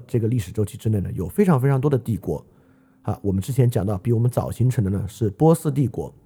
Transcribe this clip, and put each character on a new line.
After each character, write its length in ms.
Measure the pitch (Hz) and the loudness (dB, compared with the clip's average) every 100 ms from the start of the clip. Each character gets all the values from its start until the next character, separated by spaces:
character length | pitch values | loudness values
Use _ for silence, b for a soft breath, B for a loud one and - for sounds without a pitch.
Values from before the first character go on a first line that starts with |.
| - | -4
这 140 | 120 | -2
个 80 | 110 | 0
历 100 | 123 | -2
史 140 | - | -4
周 140 | - 101 | -4 -4
期 120 | - | -2
之 120 | 113 | -2
内 100 | 107 | 0
呢， 100 | 92 | -2
有 140 | 120 85 | -4 -4
非 180 | - 196 | 2 4
常 140 | 139 | 4
非 100 | 135 | 4
常 100 | 135 | 2
多 100 | 147 | 2
的 80 | 135 | 0
帝 200 | - 101 | -2 -4
国 280 | - 76 - b b b b b | -4 -6 -8 b b b b b
啊。 160 | - 101 | -8 -4
我 80 | 98 | -2
们 100 | 95 | -2
之 100 | 95 | -2
前 180 | 131 120 | 2 2
讲 160 | 117 95 | 2 -2
到 120 | 98 | -4
比 140 | 117 | 0
我 80 | 113 | 0
们 100 | 123 | 2
早 220 | - - | 0 -4
形 180 | - 123 | 0 0
成 140 | 123 | 2
的 80 | 95 | 0
呢， 140 | 98 98 | -2 -4
是 220 | - 107 | -4 -4
波 240 | - 156 165 | 4 4 4
斯 160 | 156 | 0
帝 160 | 135 131 | 0 -2
国 260 | - 69 - | -4 -12 -14